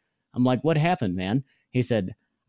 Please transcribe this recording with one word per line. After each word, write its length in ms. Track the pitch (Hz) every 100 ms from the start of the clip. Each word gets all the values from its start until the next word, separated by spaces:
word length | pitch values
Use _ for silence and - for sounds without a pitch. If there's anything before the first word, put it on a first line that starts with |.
| _ _ _
I'm 100 | - 127
like, 180 | 127
"What 140 | 160 151
happened, 380 | 170 180 101 92
man?" 280 | 92 135 - _ _
He 120 | 123
said, 320 | 120 123 92 - _ _